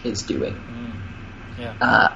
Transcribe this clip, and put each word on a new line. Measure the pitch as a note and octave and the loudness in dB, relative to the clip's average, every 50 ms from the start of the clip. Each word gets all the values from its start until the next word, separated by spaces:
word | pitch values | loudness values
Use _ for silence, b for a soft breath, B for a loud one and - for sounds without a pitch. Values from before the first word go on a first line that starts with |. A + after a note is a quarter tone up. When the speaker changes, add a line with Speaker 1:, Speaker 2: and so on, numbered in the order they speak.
| - | -2
Speaker 1:
is | A#2+ G#2 G2 | -2 -2 -2
doing. | - - - - - - - | -2 -2 0 0 0 -2 -2
Speaker 2:
Mm. | - - - A#2 A#2 - - G#2+ - F#2+ - - - - - - - - - - A#2+ | -6 -8 -10 -10 -10 -8 -8 -8 -8 -8 -10 -10 -12 -12 -12 -12 -12 -12 -12 -10 -8
Yeah. | A#2+ A2+ G#2+ - | -8 -8 -2 2
Speaker 1:
Uh, | - - - - - - - | 4 6 8 8 8 6 4